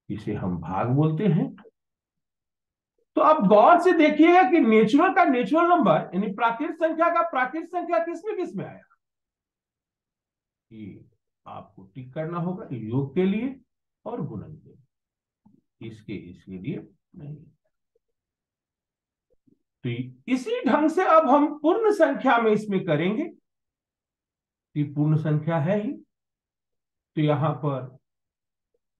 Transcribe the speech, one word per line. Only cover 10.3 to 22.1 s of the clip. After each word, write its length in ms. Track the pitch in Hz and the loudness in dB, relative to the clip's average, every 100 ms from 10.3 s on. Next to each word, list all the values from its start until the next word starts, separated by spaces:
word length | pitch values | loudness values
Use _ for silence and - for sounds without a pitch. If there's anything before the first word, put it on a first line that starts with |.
| _ _ _ _ | _ _ _ _
ये 340 | 110 101 80 - _ _ _ - | -18 -18 -18 -20 _ _ _ -20
आपको 360 | 95 - - | -20 -20 -20
टिक 280 | 95 - 127 | -20 -18 -16
करना 240 | 156 160 175 | -10 -8 -6
होगा, 280 | 170 185 - | -8 -8 -10
योग 420 | 127 107 127 139 | -12 -6 -6 -4
के 100 | 185 | -2
लिए 300 | 190 214 269 - _ _ _ _ | -2 -2 -6 -10 _ _ _ _
और 160 | - 247 | -14 -10
गुणन 320 | 135 107 80 | -10 -10 -16
के 140 | 156 131 | -20 _
लिए, 80 | _ _ _ _ _ _ _ _ _ _ _ | _ _ _ _ _ _ _ _ _ _ _
इसके, 320 | 113 107 - | -16 -16 -14
इसके 440 | 95 90 92 - 92 | -14 -14 -20 -18 -14
लिए 280 | 98 185 - _ _ 185 | -10 -10 -12 _ _ -20
नहीं। 200 | 147 147 - _ _ _ _ _ _ _ _ _ _ _ _ _ _ _ _ _ _ _ _ _ _ _ | -18 -18 -20 _ _ _ _ _ _ _ _ _ _ _ _ _ _ _ _ _ _ _ _ _ _ _
तो 60 | 127 120 127 - - | -8 -8 -10 -12 -6
इसी 280 | 254 427 494 | -4 -4 -4
ढंग 260 | 311 294 302 | 0 0 0
से 140 | - 381 | 0 4
अब 200 | 320 285 | 4 6
हम 180 | 285 302 - | 2 2 0
पूर्ण 340 | 302 427 440 | 0 2 2
संख्या 440 | - 302 | 2 2